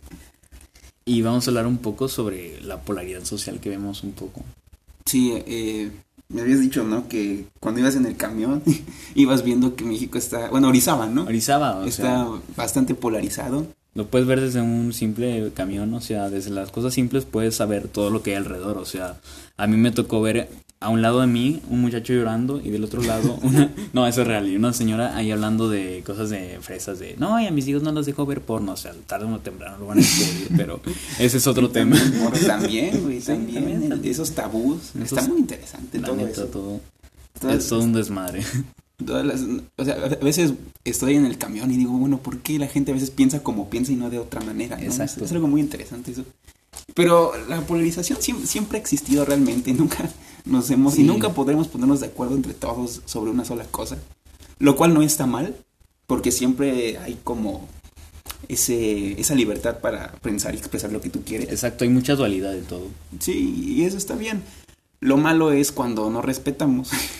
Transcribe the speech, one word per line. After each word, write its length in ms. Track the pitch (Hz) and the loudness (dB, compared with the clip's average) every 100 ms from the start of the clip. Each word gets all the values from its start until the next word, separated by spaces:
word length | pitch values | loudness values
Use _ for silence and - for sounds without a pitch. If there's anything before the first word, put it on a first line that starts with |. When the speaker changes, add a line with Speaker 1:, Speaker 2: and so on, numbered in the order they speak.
| - - - _ _ - - _ - _ | -20 -20 -20 _ _ -20 -20 _ -20 _
Speaker 1:
Y 180 | - 120 | 0 2
vamos 240 | 113 123 123 | 2 2 2
a 40 | |
hablar 160 | 120 117 | 0 0
un 120 | 123 | 0
poco 300 | 113 101 131 | -2 -4 -4
sobre 520 | - 107 92 87 - | -2 -4 -6 -10 -14
la 180 | - 92 | -12 -10
polaridad 440 | - 98 90 92 | -6 -6 -6 -10
social 340 | 87 104 - 98 | -8 -8 -8 -8
que 100 | 101 | -8
vemos 320 | 98 101 101 | -6 -8 -8
un 80 | 101 | -10
poco. 320 | 98 92 - - - _ _ _ - | -12 -14 -14 -16 -18 _ _ _ -10
Speaker 2:
Sí, 280 | - 131 123 117 - | -2 2 2 0 -6
eh, 440 | 120 110 107 104 104 - _ _ | -6 -4 -4 -6 -10 -20 _ _
me 140 | 110 | -2
habías 180 | 120 135 | 2 4
dicho, 240 | 131 135 | 4 2
¿no? 240 | 110 110 120 | 0 -2 -2
Que 380 | 113 101 98 98 _ | -2 -2 -4 -8 _
cuando 200 | 107 117 | -4 2
ibas 160 | 131 139 | 2 2
en 100 | 123 | 0
el 100 | - | -2
camión, 460 | 104 110 113 147 156 147 - | -4 -2 0 2 2 2 -2
<laughs> 260 | - - | -16 -2
ibas 280 | - 135 131 | 4 6 6
viendo 300 | 120 120 127 | 4 4 2
que 100 | 123 | 0
México 320 | 113 110 123 120 | -4 -4 -4 -4
está, 300 | - 117 117 | -4 -6 0
bueno, 180 | 131 135 | 4 6
Orizaba, 380 | 127 127 147 110 | 6 6 2 2
¿no? 180 | 123 | 0
Speaker 1:
Orizaba, 540 | 175 113 110 143 139 95 | 0 0 2 2 2 0
o 60 | |
Speaker 2:
Está 180 | 95 95 | -4 -2
Speaker 1:
sea, 260 | 123 127 120 107 - - | 0 2 0 -4 -10 -6
Speaker 2:
bastante 380 | 117 135 127 | -2 2 2
polarizado. 720 | 123 120 110 101 - 131 135 156 - _ | 2 0 -2 -2 -6 -4 -4 -4 -10 _
Speaker 1:
lo 120 | - 104 | -8 0
puedes 220 | 127 127 | 2 4
ver 120 | 131 | 4
desde 200 | 131 123 | 2 0
un 320 | 117 117 120 | 2 2 0
simple 580 | 113 110 107 123 117 107 | 0 -2 0 -2 -2 -4
camión, 380 | - 95 98 107 | -4 -4 -2 -2
o 80 | 117 | -4
sea, 300 | 117 107 98 | -4 -4 -2
desde 200 | 98 98 | -4 -4
las 200 | 98 98 | -6 -6
cosas 240 | - 127 | -4 -2
simples 300 | 127 123 135 | 0 2 0
puedes 320 | 127 110 113 113 | 0 0 0 2
saber 320 | 107 104 - | 0 0 -2
todo 220 | - 101 | -2 0
lo 120 | 107 | 0
que 80 | 104 | 0
hay 60 | 98 | -4
alrededor, 420 | 98 90 95 101 | -4 -6 -6 -6
o 60 | 90 | -6
sea, 340 | 95 92 87 - - - - | -8 -8 -10 -18 -20 -18 -2
a 100 | 104 | 2
mí 100 | 110 | 6
me 140 | 117 | 6
tocó 320 | 117 117 113 | 4 2 2
ver 260 | 110 113 117 - - _ | 2 0 -2 -10 -20 _
a 80 | 104 | 0
un 120 | 113 | 2
lado 200 | 113 123 | 4 4
de 80 | 127 | 4
mí 340 | 120 127 156 - | 4 2 0 -2
un 100 | 123 | 0
muchacho 320 | 123 117 113 | 2 0 0
llorando 480 | 123 113 113 127 139 | 2 2 0 0 -2
y 100 | 104 | -4
del 120 | 104 | -4
otro 180 | 107 117 | -4 -2
lado 340 | 117 110 113 - | 0 0 0 0
una, 280 | 127 135 143 - | 4 6 6 2
<laughs> 100 | 208 | -2
no, 120 | 123 120 | 2 2
eso 140 | 120 | 4
es 40 | 113 | 2
real, 220 | 107 98 | 2 2
y 80 | 98 | 2
una 160 | 120 | 2
señora 420 | 120 113 110 120 110 | 2 0 2 0 -2
ahí 140 | 110 | -2
hablando 380 | 107 107 110 113 | 0 0 2 2
de 340 | 104 92 92 | 0 -4 -8
cosas 240 | 87 98 107 | -8 -6 -4
de 280 | 104 90 90 | -6 -8 -12
fresas, 380 | 87 92 - 92 | -12 -10 -8 -10
de, 160 | 92 - | -10 -4
"No, 200 | 180 226 | 0 2
y 60 | 214 | 2
a 60 | |
mis 160 | 151 135 | 0 0
hijos 140 | 143 | 0
no 80 | 151 | 0
los 120 | 151 143 | 0 -2
dejo 180 | 139 139 | -2 -2
ver 140 | 139 | -4
porno", 320 | - 113 101 | -4 -4 -4
o 40 | 92 | -6
sea, 160 | - 87 - | -12 -14 -10
tarde 200 | 101 110 | -6 -4
o 60 | 110 | -6
temprano 380 | - 95 - 98 | -8 -12 -14 -12
lo 80 | 101 | 0
van 100 | - | 4
a 20 | |
descubrir, 480 | - - - 170 - | 4 4 0 -2 0
<laughs> 40 | 170 | 0
pero 240 | 90 - - - - - | 0 -4 -8 -10 -8 0
ese 160 | 123 127 | 2 4
es 100 | 135 | 2
otro 200 | 127 123 | 4 4
Speaker 2:
Y 60 | |
Speaker 1:
tema. 240 | 120 113 147 | 4 6 6
Speaker 2:
también, 260 | 135 113 | 6 2
morro, 140 | 117 156 185 | 0 2 2
también, 560 | - - - 156 - | 2 0 0 0 0
güey, 180 | 170 123 | -2 -4
Speaker 1:
Sí, 60 | - | -4
Speaker 2:
también, 280 | 151 113 120 | -4 -2 -4
Speaker 1:
también, 200 | 170 170 | -2 -2
Speaker 2:
el, 40 | 156 | -2
Speaker 1:
también. 220 | 139 - | -2 -2
Speaker 2:
esos 200 | 127 160 | -4 -4
tabús, 460 | - 110 110 123 165 - 127 | -4 -4 0 0 0 -6 -8
Speaker 1:
Esos, 220 | 117 135 | -4 0
Speaker 2:
está 100 | - | 2
muy 100 | 339 | 2
interesante 640 | 269 110 - - - - | 2 -2 -14 -16 -10 -6
Speaker 1:
la 60 | 131 | -4
Speaker 2:
todo 80 | 131 | -4
Speaker 1:
neta, 140 | - | -4
Speaker 2:
eso. 140 | - 101 | -4 -6
Speaker 1:
todo, 340 | 98 98 101 - _ - - - - | -6 -8 -10 -12 _ -20 -20 -20 -6
Speaker 2:
Todas 160 | 131 139 | 0 0
Speaker 1:
es 100 | - | 2
todo 140 | 117 | 2
un 100 | 117 | 4
desmadre. 500 | 113 104 98 92 92 107 127 139 - _ - 117 | 2 0 -4 -4 -6 -4 -4 -6 -12 _ -10 -4
Speaker 2:
Todas 180 | 131 | -2
las, 160 | 139 135 123 123 - - | 0 -2 -4 -6 -8 -6
o 80 | |
sea, 100 | 135 | -4
a 140 | - 131 - | -2 -2 0
veces 280 | 139 151 165 131 - - | 2 4 2 0 -8 -10
estoy 300 | - 120 123 | -6 -2 4
en 120 | 147 135 | 4 4
el 100 | 113 | 2
camión 320 | 104 107 127 | -6 -4 0
y 40 | 127 | 2
digo, 160 | 127 | 2
bueno, 260 | 127 135 135 | 2 2 0
¿por 200 | 131 123 | -2 -8
qué 200 | - 151 | -2 -2
la 80 | 139 | 0
gente 220 | 143 139 | 0 0
a 20 | |
veces 160 | 135 131 | 0 -2
piensa 320 | - 131 143 | 4 4 4
como 260 | 135 110 98 | -2 -4 -4
piensa 200 | 113 127 | -2 0
y 40 | 127 | 0
no 140 | 120 | -2
de 80 | 120 | -6
otra 200 | 117 113 | -8 -8
manera, 340 | 110 107 120 - | -6 -6 -6 -6
no? 60 | |
Speaker 1:
Exacto. 420 | - 131 - - | -4 -2 -4 -4
Speaker 2:
Es 80 | - | -2
algo 140 | 170 156 | 0 4
muy 120 | 147 | 4
interesante 520 | 147 - 110 117 120 | 2 -2 -10 -12 -10
eso. 120 | 123 131 - - _ _ - - | -10 -12 -16 -20 _ _ -20 -6
Pero 380 | - 170 170 170 110 110 | 2 6 6 4 0 -6
la 120 | 165 | -6
polarización 560 | 151 170 165 170 175 - | -2 0 0 0 -4 -2
siem-, 240 | - 226 | -2 -4
siempre 340 | - 208 208 214 | -4 -4 -4 -4
ha 20 | |
existido 440 | - 143 - 143 | -2 -4 2 2
realmente, 480 | 139 143 131 117 127 | 4 4 4 2 0
<laughs> 20 | |
nunca 340 | 127 - - 165 - - - | 2 2 0 -6 -8 -18 -16
nos 260 | - 131 117 | 0 0 4
hemos, 240 | 131 139 | 4 6
Speaker 1:
Sí. 80 | 143 | 6
Speaker 2:
y 20 | |
nunca 260 | 143 214 214 | 6 6 2
podremos 320 | 170 135 151 160 | 0 2 2 0
ponernos 300 | 127 127 143 | 2 2 2
de 60 | 113 | 0
acuerdo 300 | - 123 135 | -4 -2 0
entre 180 | 127 | -2
todos 460 | - 117 117 123 - - | -4 -6 -4 -6 -8 -8
sobre 240 | 117 110 | -4 -2
una 120 | 123 | -2
sola 200 | 120 120 110 | -2 -6 -6
cosa, 260 | - 113 131 - - _ - - - | -8 -8 -10 -14 -20 _ -20 -20 2
lo 160 | 143 135 | 4 6
cual 180 | 165 | 6
no 80 | 156 | 6
está 240 | 151 - 131 | 4 2 0
mal, 300 | 117 175 - - _ _ _ - | 0 -4 -8 -18 _ _ _ -4
porque 240 | 127 123 | 0 0
siempre 680 | 117 127 127 139 127 117 104 | 2 2 2 0 0 -2 -4
hay 200 | 127 113 | -10 -10
como 440 | - 117 107 98 - - - - - - - - - | -8 -4 -4 -6 -12 -18 -20 -20 -20 -18 -16 -14 -6
ese, 720 | 123 - 120 110 104 101 101 | -2 0 0 0 0 -2 -2
esa 140 | 113 | 0
libertad 440 | 139 107 104 117 117 | 2 2 0 -4 -2
para 320 | 120 110 - - | -4 -4 -8 -10
pensar 320 | 117 104 110 | -6 -4 -4
y 40 | 107 | -6
expresar 340 | - 104 104 | -6 -6 -6
lo 80 | 107 | -6
que 100 | 131 | -6
tú 120 | - | -8
quieres. 240 | - 110 - | -6 -6 -6
Speaker 1:
Exacto, 320 | 104 120 117 | -4 -4 0
hay 60 | 123 | 4
mucha 240 | 127 127 | 4 4
dualidad 380 | 139 117 95 98 | 2 2 0 -2
de 100 | 95 | -6
todo. 240 | 87 90 95 - - 82 | -8 -10 -10 -14 -16 -8
Speaker 2:
Sí, 460 | - 185 135 - - 127 | -4 0 0 -2 -2 2
y 60 | |
eso 140 | 175 196 | 0 0
está 180 | - | -4
bien. 280 | - 214 196 - - - _ _ _ | -6 -4 -6 -8 -16 -20 _ _ _
Lo 160 | 131 139 | 4 4
malo 340 | 156 165 156 | 6 4 4
es 220 | 143 139 | 4 2
cuando 360 | 139 123 110 107 | 0 -2 0 0
no 140 | 117 | -2
respetamos. 680 | 123 131 - 135 151 127 131 - - | -2 -2 -4 0 2 2 0 -4 -6